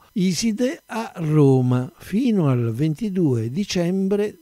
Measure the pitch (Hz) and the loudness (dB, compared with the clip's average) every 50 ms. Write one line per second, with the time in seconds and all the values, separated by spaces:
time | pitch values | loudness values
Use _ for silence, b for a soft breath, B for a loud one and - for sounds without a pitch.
0 | b b b 220 175 190 175 - 220 226 208 214 247 262 330 - _ - 220 214 | b b b -2 0 0 0 -2 -2 -2 -2 0 -2 -4 -4 -6 _ -12 -10 -10
1 | 233 - - - 165 151 151 156 143 135 131 131 127 123 123 127 127 151 - - | -10 -10 -10 -8 -4 0 4 6 6 6 6 4 4 2 2 0 -2 -4 -10 -16
2 | - - 185 208 285 247 220 196 160 143 127 123 120 117 110 117 151 160 151 - | -12 -6 -2 0 0 2 2 2 2 2 2 2 0 -2 -2 -2 -2 -2 -2 -2
3 | 233 214 185 190 175 143 127 117 110 117 127 185 208 - - 185 170 170 185 190 | -4 -4 -2 0 0 2 2 0 -2 -4 -4 -4 -4 -4 -2 -2 -2 0 0 0
4 | 190 190 202 202 208 208 - - | 0 0 0 0 -2 -2 -6 -10